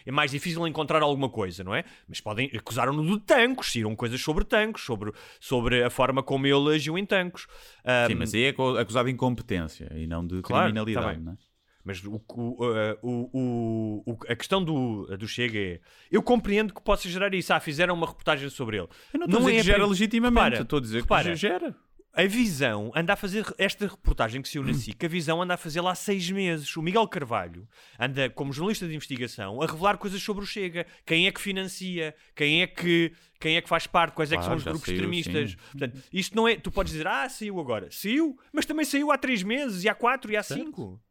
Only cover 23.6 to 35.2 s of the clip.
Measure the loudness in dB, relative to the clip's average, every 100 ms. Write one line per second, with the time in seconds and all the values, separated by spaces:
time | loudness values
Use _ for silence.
23.6 | 0 0 -6 0 0 2 0 -2 -6 -4
24.6 | -2 -2 -4 -4 -2 -2 0 0 0 -2
25.6 | -4 -2 -2 -2 -2 -2 0 -2 0 -2
26.6 | -4 -4 0 2 2 0 -4 -4 -4 -10
27.6 | -18 _ -20 -4 -4 0 -2 -2 -6 -4
28.6 | -2 -2 -4 -8 -8 -6 -6 -6 -8 -4
29.6 | -4 0 0 0 -4 -6 -6 -6 -6 -6
30.6 | -6 -6 -8 -12 0 4 4 2 -4 -4
31.6 | -6 -8 -6 -6 -6 -8 _ -2 2 4
32.6 | 2 0 2 4 4 -2 _ _ -2 0
33.6 | 0 -2 0 2 2 0 -2 0 0 -2
34.6 | -2 -4 -4 -2 0 -2